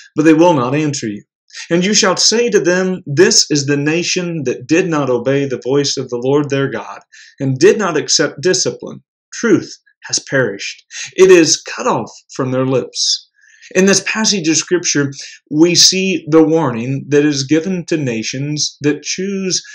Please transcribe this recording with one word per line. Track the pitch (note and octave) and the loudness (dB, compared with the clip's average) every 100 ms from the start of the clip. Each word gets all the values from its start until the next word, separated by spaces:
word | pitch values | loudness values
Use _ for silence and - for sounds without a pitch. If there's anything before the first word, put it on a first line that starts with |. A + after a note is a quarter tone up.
| - C#3+ | -8 0
but | |
they | D#3 | 4
will | D#3 F3 | 6 4
not | D3+ A#2+ C#3+ | 4 0 -2
answer | D3+ C#3 A2+ | -2 -4 -8
you. | G#2 - _ _ - - | -10 -16 _ _ -18 -2
And | F3 | 0
you | F#3 | 0
shall | G#3 G3 E3 | 2 0 0
say | - A3 A#3+ | 0 0 2
to | F#3+ | 2
them, | D#3 F3+ F#3 F#3 - | 2 0 0 -4 -4
'This | C#3 G3+ A3 - | 2 4 4 0
is | D3 C3+ | -2 0
the | C#3+ | -2
nation | D3 E3 E3+ F#3 F3 E3 | 0 -2 -2 -4 -4 -4
that | B2+ A#2 B2 | -4 -6 0
did | D#3+ D#3+ | 0 2
not | D3+ C3+ | 0 0
obey | A#2+ A#2 C#3 C#3 | 0 0 0 -2
the | B2 | -4
voice | B2 C#3+ C#3 - | -2 0 0 -4
of | C3 | -6
the | A#2+ | -4
Lord | B2+ C#3+ C#3+ | 0 0 0
their | C#3 C3+ | -2 -2
God, | A2 - - _ - - _ | -6 -10 -18 _ -20 -20 _
and | C3+ B2+ | -4 4
did | G3 G#3+ | 4 4
not | F#3 D#3+ | 0 -2
accept | - - C#3+ C#3+ | -2 -2 -2 -2
discipline. | F3+ F#3 - - - - _ _ _ | -2 0 -2 -6 -14 -16 _ _ _
Truth | - A#3 D#3 - - _ _ | -6 2 2 0 -18 _ _
has | - - | -8 -8
perished. | - C#3 A#2 G2 - - _ - - | -2 -2 -2 -4 -12 -14 _ -16 -10
It | - F#3+ | 4 6
is | F3+ D3+ - | 8 6 0
cut | - - B3 | -6 -6 -4
off | D3+ G#2+ - _ | -4 -6 -16 _
from | - B2+ | -8 -4
their | B2+ C3 | -2 0
lips.'" | B2+ A#2+ - - - - _ _ _ - F#3+ | -2 -2 -4 -4 -4 -8 _ _ _ -4 2
In | G3 | 2
this | F#3+ - | 2 -2
passage | G#3+ G#3+ G3+ D#3+ | -4 -2 -2 -2
of | D#3 | -2
Scripture, | - F3 - D3+ C#3 C#3 - - _ | 0 -2 0 -2 -2 -6 -16 -20 _
we | D3+ E3+ | 2 4
see | E3+ - F#3+ F#3+ E3 D#3+ | 4 2 2 -2 -2 2
the | D#3+ | 4
warning | D#3 D#3+ C#3+ A#2 B2 C#3 C3+ | 6 2 0 -4 -6 -8 0
that | C#3+ D3+ | 2 2
is | C#3 | -2
given | C#3 D#3 F#3 F#3 E3 | 0 0 0 -6 -4
to | E3 | -4
nations | C3 A2+ A2 C3 D3 D3 - - | -2 -4 -6 -6 -6 -4 -6 -2
that | C#3+ D3 | -2 -2
choose | - - F#3+ G3 F#3+ - - | -6 -6 -4 -4 -4 -4 -8